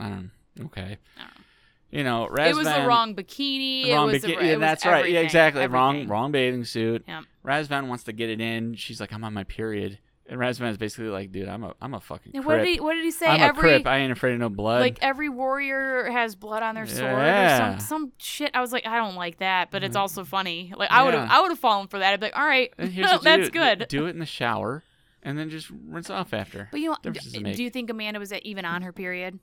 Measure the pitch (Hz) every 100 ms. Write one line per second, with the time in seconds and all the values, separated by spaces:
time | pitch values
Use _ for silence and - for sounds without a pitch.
0 | 104 95 92 - _ - 113 101 92 104
1 | _ - - - _ _ _ _ _ 147
2 | 131 117 113 135 156 302 311 285 277 233
3 | 220 196 185 - 277 269 269 262 254 147
4 | 147 139 147 165 175 151 156 156 180 160
5 | 170 170 160 165 156 143 131 127 131 147
6 | 110 104 135 143 127 127 117 117 113 113
7 | - 160 - _ 131 147 143 143 135 123
8 | - 110 113 110 113 113 117 117 - 110
9 | 104 107 110 107 95 - 110 104 98 104
10 | _ _ - 123 123 123 120 101 107 -
11 | 113 98 98 95 98 101 104 - 127 113
12 | - - - 269 285 311 359 339 302 330
13 | 330 - 320 302 285 285 165 135 123 135
14 | 135 120 127 120 117 101 107 120 240 -
15 | 269 269 302 247 262 269 277 269 269 254
16 | 226 240 226 190 214 214 226 220 214 127
17 | 131 131 147 202 180 127 110 95 104 311
18 | 277 - - - 294 254 247 247 220 233
19 | 214 180 175 - 190 185 170 196 - 208
20 | 196 196 160 190 185 170 180 196 202 240
21 | 262 - 113 277 370 311 240 202 196 196
22 | 190 202 214 - 294 269 254 - 185 180
23 | 190 370 311 330 - 330 277 196 - 139
24 | 165 165 156 - 120 107 104 147 - _
25 | _ _ - 147 156 156 - - 151 165
26 | 175 196 175 107 98 139 101 294 320 302
27 | - - 131 - 101 101 247 262 233 220
28 | 214 214 202 196 208 196 175 175 180 175
29 | 185 180 185 185